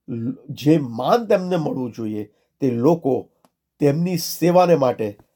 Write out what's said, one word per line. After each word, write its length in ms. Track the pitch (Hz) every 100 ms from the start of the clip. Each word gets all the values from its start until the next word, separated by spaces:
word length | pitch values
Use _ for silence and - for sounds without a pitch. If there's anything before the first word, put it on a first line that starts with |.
| -
લ-, 280 | 120 113 - -
જે 280 | 117 139 160
માન 480 | 131 113 131 240 214
તેમને 320 | 202 180 180
મળવું 340 | 147 131 123
જોઈએ, 420 | 107 110 107 104 _ _ _
તે 120 | 127
લોકો 580 | 117 131 170 143 120 - _ _ _ _ _
તેમની 380 | 147 147 175 170
સેવાને 580 | - - 165 175 175 160
માટે 420 | 127 117 110 - _